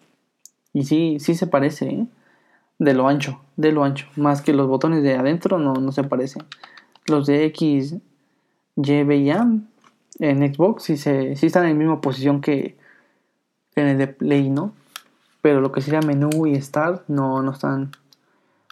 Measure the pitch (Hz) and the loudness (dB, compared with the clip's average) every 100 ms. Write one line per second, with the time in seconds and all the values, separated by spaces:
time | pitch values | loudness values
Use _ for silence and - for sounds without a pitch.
0 | _ _ _ _ - _ _ 147 135 156 | _ _ _ _ -20 _ _ -6 -2 0
1 | 165 147 - 170 175 139 143 147 131 139 | 0 -2 -2 -2 0 0 0 -2 -6 -4
2 | 233 _ _ _ _ _ _ - 147 127 | -6 _ _ _ _ _ _ -2 2 4
3 | 135 147 143 135 _ - 156 151 139 139 | 2 0 -4 -10 _ -2 0 2 0 -2
4 | - 147 147 143 156 139 135 131 160 160 | -8 -2 0 0 2 2 2 2 2 2
5 | 143 127 135 170 - 185 143 131 135 139 | 2 2 0 0 0 0 0 -2 -2 -4
6 | 139 127 139 - - - - - - _ | -2 -2 -4 -8 -18 -20 -20 -20 -20 _
7 | - 147 143 143 156 156 156 143 135 175 | -2 0 2 2 2 0 0 0 -2 -8
8 | - _ _ _ _ _ _ - 143 147 | -16 _ _ _ _ _ _ -4 0 2
9 | 147 143 139 180 240 220 214 _ _ _ | 2 2 2 2 2 0 -4 _ _ _
10 | _ - 151 139 143 143 185 226 - 147 | _ -4 0 2 0 2 0 0 -4 -2
11 | 147 139 135 139 160 180 170 151 160 151 | 0 -2 -2 0 2 2 2 2 0 0
12 | 143 127 139 143 147 139 - - _ _ | -2 -2 0 0 0 -2 -4 -10 _ _
13 | _ _ _ _ _ _ _ - 143 135 | _ _ _ _ _ _ _ -2 0 2
14 | 135 - 151 143 135 139 202 - _ - | -2 -2 0 2 2 0 -4 -10 _ -20
15 | _ _ _ _ 151 143 135 135 139 156 | _ _ _ _ 2 2 2 -2 -2 -2
16 | 151 139 147 160 156 139 139 151 160 185 | 0 0 0 0 0 -2 -2 -2 -2 -2
17 | - 143 135 131 135 139 143 135 135 - | -4 -2 -2 -2 -4 -4 -4 -4 -6 -12
18 | _ _ _ _ _ _ _ | _ _ _ _ _ _ _